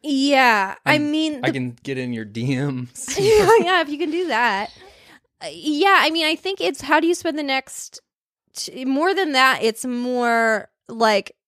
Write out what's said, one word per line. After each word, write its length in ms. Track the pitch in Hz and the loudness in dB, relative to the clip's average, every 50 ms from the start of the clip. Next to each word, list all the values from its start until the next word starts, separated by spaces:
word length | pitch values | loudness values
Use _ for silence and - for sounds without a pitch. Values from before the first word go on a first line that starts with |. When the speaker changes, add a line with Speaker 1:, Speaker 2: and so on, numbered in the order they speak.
Speaker 1:
Yeah, 720 | - 302 277 269 269 285 285 262 262 240 220 208 190 190 - - _ | -4 -2 -2 0 2 4 4 4 4 4 4 2 0 -2 -6 -6 _
I 80 | 269 302 | 0 0
Speaker 2:
I'm, 160 | 302 294 294 | 2 0 0
Speaker 1:
mean, 300 | 302 311 320 311 302 262 | -2 -2 -2 -2 -4 -4
Speaker 2:
I 60 | - - | -4 -4
Speaker 1:
the 40 | |
Speaker 2:
can 240 | 135 135 127 123 120 _ | -2 -2 -6 -6 -8 _
get 160 | _ 135 135 131 | _ -8 -6 -6
in 140 | 127 123 | -4 -6
your 120 | 120 113 110 | -6 -6 -8
D 220 | 104 107 117 117 135 139 | -10 -8 -6 -4 -2 -2
Ms. 600 | 127 143 143 135 127 123 123 _ - - - - | -2 -2 -4 -4 -6 -10 -10 _ -14 -10 -8 -4
Speaker 1:
<laughs> 20 | 403 | 0
Yeah, 320 | 392 415 440 427 392 349 453 453 | 4 4 6 6 6 6 6 4
yeah, 200 | 330 349 370 349 | 4 4 2 0
if 60 | 320 285 | 0 -2
you 80 | 294 285 | -4 -4
can 120 | 349 302 | -4 -4
do 180 | 311 349 370 330 | -2 -4 -2 -2
that. 420 | 240 220 247 233 196 196 330 - - - 370 392 - - - - - - _ _ _ _ | 0 0 0 0 0 -2 -4 -8 -12 -20 -20 -20 -20 -20 -20 -20 -20 -20 _ _ _ _
Uh, 60 | - 160 | -14 -14
yeah, 440 | 151 170 - 302 302 294 381 392 392 339 | -14 -6 -4 -4 0 2 4 4 6 4
I 120 | 254 302 | 4 2
mean, 140 | 320 339 320 | 0 0 0
I 100 | 311 330 | 0 -2
think 240 | - - 381 392 - | -2 -6 -8 -6 -2
it's 200 | - - 285 - | -4 -4 -4 -6
how 200 | - 269 302 311 | -2 0 0 2
do 60 | 320 | 2
you 80 | 330 349 | 2 -2
spend 240 | - - 339 277 302 | 0 -2 -4 -4 -4
the 40 | |
next 580 | 294 277 269 262 - - - - - - - - _ _ _ _ _ _ _ _ _ _ _ | -4 -2 -2 -4 -4 -6 -16 -16 -16 -16 -20 -20 _ _ _ _ _ _ _ _ _ _ _
t-, 300 | - - - - 254 254 | -12 -12 -12 -10 -8 -4
more 260 | 262 269 277 320 370 392 | -2 0 0 2 0 0
than 180 | 381 381 311 | 0 -2 0
that, 260 | 277 262 262 262 220 131 | 2 4 4 4 4 2
it's 220 | - 226 214 - - | 0 -2 -2 -2 -8
more 840 | 254 247 240 240 247 247 247 240 233 233 233 226 226 220 202 - _ _ _ _ - | -6 -6 -4 -4 -4 -2 -2 0 0 2 2 2 0 0 -2 -4 _ _ _ _ -16
like 480 | 240 226 233 220 214 208 196 - - _ _ | -4 0 2 2 2 2 -2 -4 -20 _ _